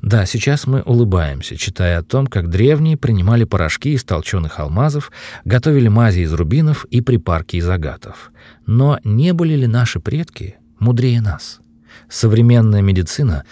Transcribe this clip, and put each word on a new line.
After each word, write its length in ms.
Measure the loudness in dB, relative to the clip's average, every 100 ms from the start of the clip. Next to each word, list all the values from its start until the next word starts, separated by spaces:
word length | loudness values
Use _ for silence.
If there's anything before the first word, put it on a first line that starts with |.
Да, 240 | 0 0 0
сейчас 400 | -2 -2 -2 0
мы 160 | -2
улыбаемся, 760 | 2 2 2 2 0 -4 -10 -10
читая 420 | -8 -2 -2 -2
о 40 |
том, 240 | -2 -2 -2
как 240 | -2 -2
древние 480 | 2 2 2 2 0
принимали 460 | 0 2 2 2
порошки 500 | 2 0 -2 -4 -2
из 100 | -2
толченых 560 | -2 -6 -4 -4 -4 -6
алмазов, 500 | -4 0 0 -2 -8 -14 -20 -12 -2
готовили 420 | 0 2 2 4
мази 320 | 4 4 2
из 140 | 0
рубинов 500 | -2 0 0 0 -2 -2
и 100 | -2
припарки 560 | 0 0 0 -4 -4 -4
из 100 | -2
агатов. 640 | -2 -4 -8 -16 -20 -20 _ -20 _ -2
Но 340 | 2 2 0
не 280 | 0 0 2
были 220 | 0 0
ли 120 | 0 0
наши 340 | 0 0 -4
предки 560 | -6 -6 -6 -12 -16 -16 _ -2
мудрее 440 | 0 2 2 0
нас? 380 | -2 -6 -10 -20 _ _ _ -20 -16
Современная 720 | -2 2 4 4 6 4 4
медицина 600 | 2 2 -2 -2 -2 -2 -8